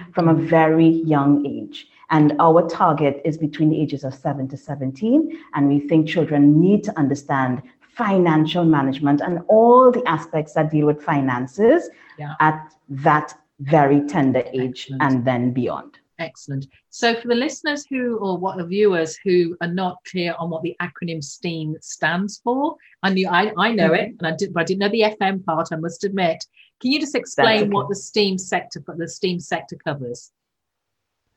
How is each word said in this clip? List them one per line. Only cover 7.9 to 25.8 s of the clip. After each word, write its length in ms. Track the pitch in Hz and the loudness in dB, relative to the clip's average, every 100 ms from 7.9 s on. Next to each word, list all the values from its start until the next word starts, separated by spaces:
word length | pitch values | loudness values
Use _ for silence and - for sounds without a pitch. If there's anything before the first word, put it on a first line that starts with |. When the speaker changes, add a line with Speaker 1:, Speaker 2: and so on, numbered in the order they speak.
| - 214 190 170 156 156 175 | -6 0 2 4 4 2 2
Speaker 1:
management 560 | 170 147 135 131 143 143 | 2 2 2 0 0 0
and 200 | 185 170 - | 0 -4 2
all 460 | 214 233 247 254 | 6 8 8 8
the 120 | - - | 4 0
aspects 440 | 156 - 160 151 | -2 -4 -6 -4
that 160 | 160 156 | -2 0
deal 160 | 156 151 | 2 2
with 160 | 151 | 0
finances 880 | - 147 131 123 131 - 226 339 - - - - | -2 -2 0 -2 -6 0 4 4 0 -14 -20 -16
Speaker 2:
Yeah. 160 | 147 151 | -14 0
Speaker 1:
at 160 | 156 156 - _ _ | 0 0 -8 _ _
that 460 | 135 151 151 151 - _ _ | -2 2 2 0 -12 _ _
very 400 | 135 156 139 143 143 | 0 4 4 2 2
tender 360 | 175 131 127 - | 0 0 0 -2
age 360 | 131 127 127 - | -6 -6 -8 -12
Speaker 2:
Excellent. 120 | 135 | -4
Speaker 1:
and 220 | 143 131 | 0 0
then 280 | 123 123 123 | 0 -2 -2
beyond. 460 | 127 107 71 - _ _ - | -2 -4 -6 -12 _ _ -12
Speaker 2:
Excellent. 480 | 165 - - 139 139 _ _ | -12 -12 -12 -12 -12 _ _
So 240 | - 240 | -4 -2
for 140 | 233 240 | -2 -2
the 60 | |
listeners 500 | 233 294 - 302 294 - | -2 -2 -4 -6 -6 -6
who, 280 | 262 247 220 | -6 -4 -4
or 180 | 196 175 | -4 -4
what 180 | 185 185 | -4 -6
the 80 | 170 | -6
viewers 500 | 196 208 175 160 - | 0 2 2 -2 -4
who 320 | 202 180 170 175 | 0 0 0 -4
are 140 | 170 180 | -6 -4
not 160 | 185 180 - | -4 -8 -10
clear 240 | 185 175 165 | -6 -6 -6
on 120 | 170 | -8
what 120 | 160 | -6
the 140 | 165 - | -8 -8
acronym 400 | 175 - 170 160 | -10 -8 -10 -8
steam 540 | 147 - 180 160 156 156 | -10 -10 -8 -6 -8 -10
stands 600 | - - 160 175 202 - | -12 -6 -2 -2 -4 -6
for, 320 | 240 254 294 330 _ _ | -4 -2 -4 -6 _ _
I 80 | 196 | -2
knew, 180 | 185 185 | 0 2
I, 240 | 175 214 175 | 2 0 0
I 160 | 214 | 0
know 200 | 220 160 | 2 2
it, 160 | 170 208 | 2 -2
Speaker 1:
Mm-hmm. 160 | - | -6
Speaker 2:
and 100 | 165 | -6
I 20 | 160 | -4
did, 160 | 190 | -4
but 80 | 175 | -2
I 40 | |
didn't 160 | 165 190 | -2 0
know 80 | 202 | 0
the 160 | 220 | 2
F 120 | 214 214 | 0 0
M 200 | 190 196 | -2 -2
part, 260 | 185 160 165 | -4 -4 -4
I 40 | |
must 280 | 160 | -6